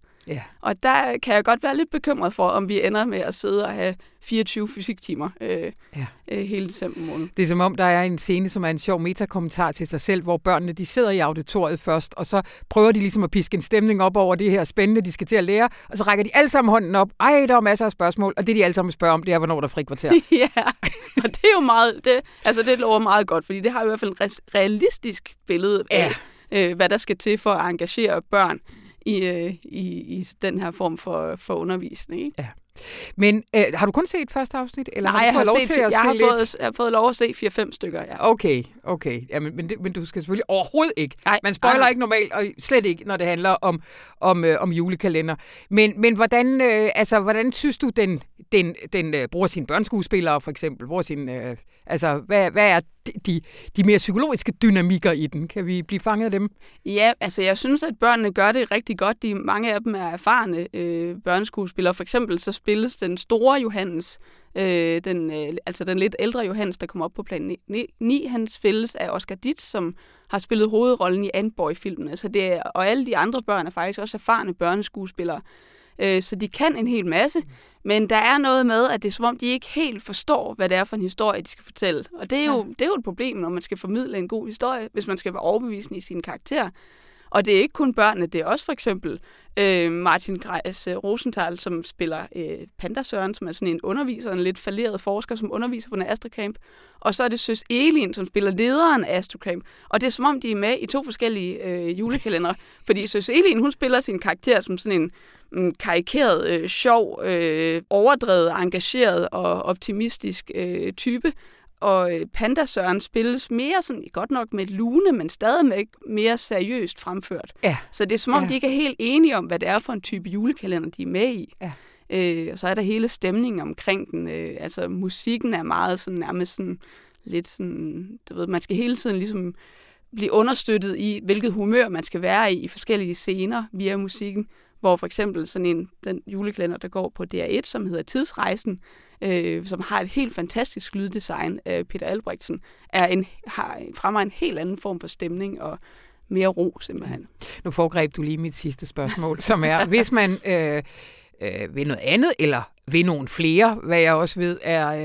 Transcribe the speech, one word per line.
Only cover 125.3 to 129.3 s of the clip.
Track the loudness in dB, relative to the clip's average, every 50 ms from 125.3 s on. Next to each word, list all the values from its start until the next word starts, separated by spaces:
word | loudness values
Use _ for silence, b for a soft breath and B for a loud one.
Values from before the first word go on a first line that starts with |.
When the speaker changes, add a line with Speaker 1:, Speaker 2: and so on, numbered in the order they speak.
| -4 -2 -2 -2 -2
Speaker 2:
er | -4 -2
meget | -2 -2 0 0 0 -2 -2
sådan, | -4 -6 -6 -6
nærmest | -6 -6 -4 -4 -4 -4 -6
sådan, | -6 -8 -8 -8 -10 b b b b b b b b _
lidt | -8 -6 -6 -6 -6
sådan, | -8 -10 -8 -8 -8 -8 -8 -8 -8 -10 -12 -14 -16 -20 _ -14
du | -10
ved, | -8 -4
man | -2 -2 -4
skal | -2 -2 -2
hele | -2 0 0 -2
tiden | -2 -2 -2 -2
ligesom | -2 -2 -4